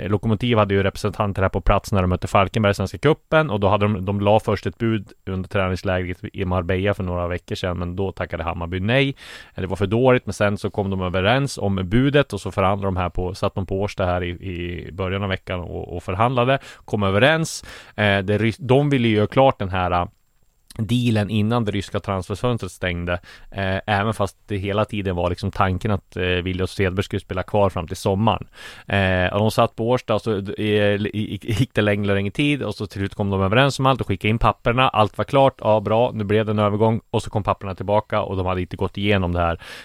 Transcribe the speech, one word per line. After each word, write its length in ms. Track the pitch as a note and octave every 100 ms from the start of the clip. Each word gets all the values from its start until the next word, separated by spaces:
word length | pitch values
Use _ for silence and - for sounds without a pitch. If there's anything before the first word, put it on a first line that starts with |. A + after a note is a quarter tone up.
| -
Lokomotiv 460 | G#2 A2+ G#2+ A#2+ A2+
hade 160 | G2+
ju 100 | G2
representanter 580 | G2 - G#2+ - G#2 F#2+
här 80 | F#2+
på 120 | G2
plats 300 | - G2+ -
när 100 | G2+
de 60 | F2+
mötte 180 | F2+ -
Falkenberg 440 | G#2+ F#2+ A#2 G#2
i 20 |
Svenska 240 | G2+ G2 -
Cupen, 520 | C#3+ D3+ _ D#3 D#3
och 100 | G2+
då 80 | G2
hade 180 | G2+ G#2
de, 200 | G#2 F#2
de 140 | G2+
la 180 | G2+ G#2+
först 260 | - G2+ -
ett 120 | -
bud 300 | A#2 A2 G2 - -
under 240 | F#2 F2+
träningslägret 680 | G#2 F#2 F#2 G2 F#2 F2+ F2+ -
i 120 | - F#2
Marbella 480 | F#2 F2 F#2 G2+
för 100 | G2+
några 240 | F#2 F2 F2
veckor 280 | F2 - G#2+
sedan, 240 | F#2 F2+
men 160 | F2 F2+
då 160 | F#2+
tackade 320 | - F2+ E2+
Hammarby 360 | E2 F2 E2+ F#2
nej. 360 | G2+ C3 C#3 C3+ - - - -
Eller 120 | F#2
det 20 |
var 60 | F#2
för 100 | G2
dåligt, 380 | A2+ C3 B2+ -
men 80 |
sen 240 | - G#2 G2+
så 120 | G2+
kom 200 | - G2
de 120 | F#2+
överens 560 | F#2 F#2 F#2+ B2+ C#3 -
om 180 | G2+ G2 F2+
budet, 440 | A2+ C#3 C#3+ C#3
och 80 | G2+
så 100 | G2
förhandlade 360 | G2 F#2+ G2+ G2
de 100 | F#2
här 120 | F2+
på, 260 | - F2+ F#2+
satt 200 | G2 -
de 100 | F#2+
på 160 | F#2+
Årsta 240 | G2+ - F#2
här 180 | F2+
i, 60 | F2+
i 600 | F2 F#2+ F2 F2 F2 -
början 320 | F2 F#2 G2
av 60 | G2+
veckan 300 | F#2 - F#2
och, 360 | E2+ E2+ E2+ F2
och 80 |
förhandlade, 560 | - F#2 A#2 B2+ B2 C3+ - - -
kom 180 | A2
överens. 600 | G2 G2 C3 D#3+ D#3+ - - - - -
Eh, 240 | G#2 G2
det 180 | F#2+ G#2
rys-, 200 | A2 -
de 300 | A#2+ B2+ D3
ville 180 | C#3 A#2
ju 80 | G#2
göra 120 | G#2
klart 320 | - C3+ -
den 100 | G2
här, 380 | F#2+ F2+ F2 F2+ - _ _ _ _ _ -
dealen 520 | G#2+ B2 A#2+ G#2+ G2
innan 360 | A2 G#2 A#2+ G#2
det 60 |
ryska 280 | G2+ - G2+
transferfönstret 720 | - F#2+ F2 G2+ B2 A#2 F#2
stängde, 420 | - F#2 F2 F2 F2 - - -
eh, 260 | - F#2+ F#2+ -
även 260 | G2+ G#2+
fast 240 | G#2+ G2 - -
det 100 | G2+
hela 280 | G2 G2+ G#2+
tiden 300 | G#2 G2 F2
var, 140 | F2
liksom, 220 | F2 G2
tanken 400 | - G2 F#2 G#2+
att, 260 | G2 - -
eh, 60 |
Williot 460 | F2+ F2+ F2+ F#2 F#2
Svedberg 340 | - F#2+ F#2
skulle 160 | - G2+
spela 240 | - F#2
kvar 260 | - G#2 G2
fram 180 | F#2 F2
till 100 | F#2
sommaren. 500 | G#2+ G2 A2 F2+ - - - - -
Eh, 460 | G2 F#2+ F#2 F2+
och 60 | G2+
de 120 | G#2+
satt 240 | - A#2 -
på 140 | A2+
Årsta, 260 | B2 - G#2+
och 60 |
så, 100 | - G2+
eh, 260 | G2+ -
i, 460 | G#2+ G#2 G#2 G2+ G#2
i, 260 | G#2 G#2+ G2+
gick 320 | - G#2 B2+
det 80 | -
längre 300 | G#2 G#2 G2+
och 40 | G2
längre 160 | G2+
tid, 320 | - C#3+ C#3+
och 120 | G#2 -
så 100 | G#2
till 120 | -
slut 160 | G2 -
kom 140 | G2+
de 120 | G2
överens 380 | F#2+ A2+ C#3 C3
om 60 | C3+
allt 160 | B2+
och 60 | G#2+
skickade 220 | G2 G#2+
in 100 | A2
papperna. 500 | A2+ - B2+ A#2+ C3
Allt 280 | G#2+ G#2 -
var 80 | G#2+
klart, 280 | C#3 C#3 -
ja, 180 | A2 G#2+
bra, 320 | G2+ A2 B2
nu 100 | A2
blev 220 | G2+ G#2 G#2+
det 60 |
en 80 | G#2+
övergång, 420 | G#2 G2+ A2+ A2+ -
och 120 | A2
så 60 | -
kom 140 | A2
papperna 320 | G2+ F#2+ G2 F#2
tillbaka, 460 | F#2+ G#2+ - G#2+
och 160 | G2+ F#2+
de 80 | F#2
hade 160 | F#2
inte 140 | F2+ F#2
gått 200 | F#2+ -
igenom 360 | G2+ G2+ F2
det 60 | F2
här 200 | E2+ E2 - -